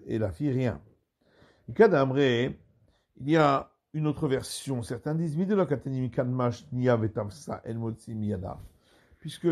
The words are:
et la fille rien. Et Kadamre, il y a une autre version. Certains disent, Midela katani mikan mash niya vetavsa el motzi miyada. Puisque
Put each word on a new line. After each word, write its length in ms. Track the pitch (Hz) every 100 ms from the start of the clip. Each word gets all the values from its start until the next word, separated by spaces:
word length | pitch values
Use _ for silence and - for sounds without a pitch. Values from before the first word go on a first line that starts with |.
| -
et 100 | 117
la 140 | 107
fille 200 | 90 147
rien. 300 | 127 127 73 - _ _ _ _ _ _ _ -
Et 40 |
Kadamre, 460 | 120 220 160 135 131
il 1120 | 139 120 131 - _ _ _ _ _ _ 131
y 80 | 160
a 340 | 147 139 - _ _
une 140 | 156 151
autre 200 | 147 156
version. 560 | 131 104 - - 131
Certains 320 | 117 117 151 160
disent, 220 | 170 147
Midela 280 | 190 202 175
katani 360 | 139 139 131
mikan 240 | 127 131 123
mash 400 | 127 123 120 -
niya 240 | 123 123 117
vetavsa 640 | 110 107 104 101 - 95
el 140 | - 113
motzi 360 | 113 113 -
miyada. 460 | 110 104 101 92 - - _ _ _ _ _
Puisque 280 | 160 - 170